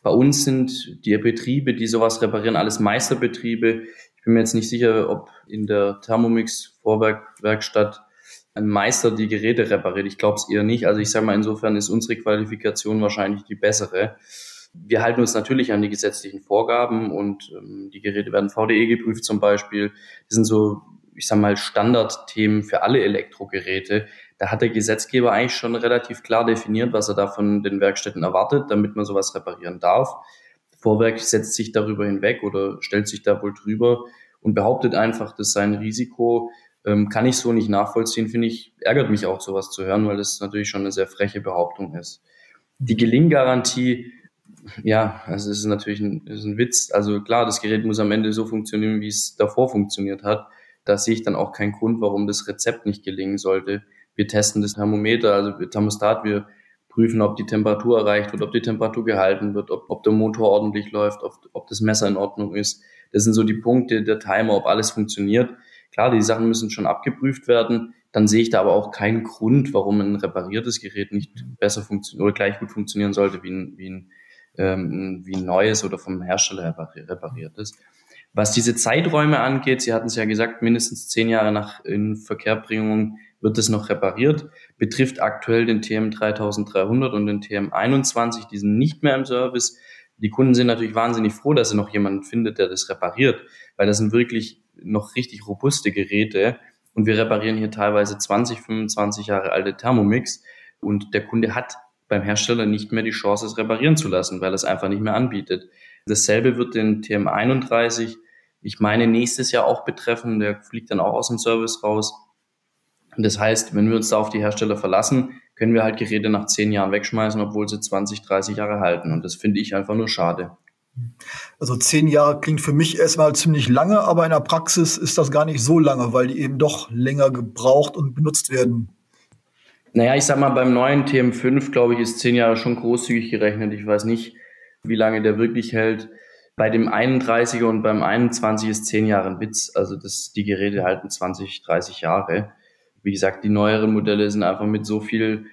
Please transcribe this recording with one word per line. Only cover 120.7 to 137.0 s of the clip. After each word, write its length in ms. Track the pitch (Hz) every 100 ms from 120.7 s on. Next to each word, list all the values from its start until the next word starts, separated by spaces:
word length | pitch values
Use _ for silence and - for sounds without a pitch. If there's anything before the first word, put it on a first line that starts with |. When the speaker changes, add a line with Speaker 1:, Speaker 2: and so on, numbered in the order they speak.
| _ _ 127 120 - - - - -
Speaker 2:
Also 160 | 127 120
zehn 320 | - 156 156
Jahre 320 | 147 147 147
klingt 220 | - 151
für 100 | 156
mich 280 | 147 160 -
erstmal 340 | 165 160 151
ziemlich 340 | 143 165 151 120
lange, 320 | 127 165 208
aber 260 | - 170 165
in 60 |
der 100 | 156
Praxis 560 | 147 165 165 - 160 -
ist 200 | - -
das 140 | 139
gar 140 | 147 160
nicht 160 | 143
so 180 | 117 165
lange, 340 | 147 135 120
weil 140 | 127 127
die 120 | -
eben 180 | 135 135
doch 320 | 147 147 -
länger 400 | 117 127 143 135
gebraucht 640 | 123 113 - 127 135 143 -
und 160 | 139
benutzt 380 | 123 151 151 -
werden. 380 | 131 127 117 110 _ _ _ _ _ _ _ _ _ _
Speaker 1:
Naja, 220 | - 117 139
ich 100 | 139
sag 140 | 139
mal, 100 | 139
beim 240 | 127 127
neuen 320 | 123 131 143 139
T 120 | 139
M 160 | 123
fünf, 380 | 117 127 139 135
glaube 240 | 131 120 117
ich, 40 |
ist 200 | 117 117
zehn 160 | 123 120
Jahre 200 | 117 113
schon 200 | 123 120
großzügig 560 | 117 120 120 117 113
gerechnet. 420 | 107 104 104 107
Ich 120 | 104 104
weiß 200 | 104 110
nicht, 300 | 117 - - - _ _ _
wie 120 | - 113
lange 260 | 110 110
der 160 | 107 107
wirklich 360 | 117 117 110
hält. 360 | 113 110 110 110 - - _ _ -
Bei 120 | 110
dem 180 | 113 110
einunddreißiger 800 | 107